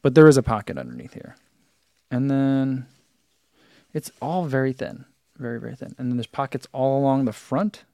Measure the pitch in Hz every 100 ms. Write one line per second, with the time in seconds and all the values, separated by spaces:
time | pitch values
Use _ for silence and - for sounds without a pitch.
0 | 143 131 156 135 120 110 - 67 62 -
1 | - - - - _ _ _ _ _ _
2 | _ 127 139 139 135 135 135 131 127 _
3 | _ _ _ _ _ _ _ _ _ 156
4 | - _ 135 180 165 131 131 127 - 117
5 | - _ _ - 120 117 113 - - -
6 | 127 123 113 - 135 127 - 135 135 135
7 | 139 135 127 107 - 135 208 - _